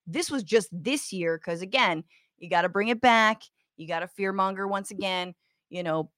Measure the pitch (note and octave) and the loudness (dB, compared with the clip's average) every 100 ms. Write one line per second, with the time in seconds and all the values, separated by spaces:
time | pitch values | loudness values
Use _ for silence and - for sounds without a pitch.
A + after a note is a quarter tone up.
0 | - A3 F4 C#4 F#3 A3 - E3+ F3 C#4+ | -8 -4 -2 -4 2 2 2 -4 -2 -2
1 | - F#3+ E3+ E3 - E3+ F#3+ C4 G#3+ D#3+ | -4 -4 -2 -2 -4 -8 -2 2 2 0
2 | - _ _ _ E3+ F3 F3 G3 A3 A#3 | -6 _ _ _ 0 2 2 2 0 4
3 | B3 A3+ A3 A3 - _ _ - D#3+ E3 | 6 6 6 2 -6 _ _ -16 -6 -4
4 | F3 - F#3+ G3 F#3+ F#3+ G3 G3 G3 G3 | -6 -4 -2 0 0 0 -4 -4 -6 -6
5 | G3 F#3 F3+ F3 _ _ _ F3 E3 D#3+ | -4 -2 -4 -10 _ _ _ -6 -2 -2
6 | D#3 | -4